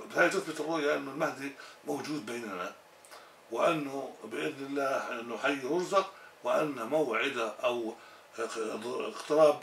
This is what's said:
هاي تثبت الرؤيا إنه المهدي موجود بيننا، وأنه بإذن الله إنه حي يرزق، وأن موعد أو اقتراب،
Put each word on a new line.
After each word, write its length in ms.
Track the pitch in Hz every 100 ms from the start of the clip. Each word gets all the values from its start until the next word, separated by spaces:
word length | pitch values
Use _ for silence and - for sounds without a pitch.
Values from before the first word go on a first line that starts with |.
| - -
هاي 120 | 175
تثبت 300 | 190 - 151
الرؤيا 360 | 151 165 147 151
إنه 160 | 139
المهدي 400 | 143 151 131 139 139 - - -
موجود 380 | 143 123 151 110
بيننا، 480 | 120 110 92 92 - - - - - - - -
وأنه 640 | 175 170 160 139 135 123 -
بإذن 420 | 110 135 156 139 135
الله 540 | 143 139 127 120 120
إنه 180 | 117 110
حي 220 | 135 143
يرزق، 480 | 127 170 170 196 190 - - -
وأن 440 | 123 - 151 127 113
موعد 600 | 156 139 113 135 123 113 -
أو 300 | 123 120 110 113 - - - - 113 117 107 110 120
اقتراب، 760 | 113 107 110 - 156 156 147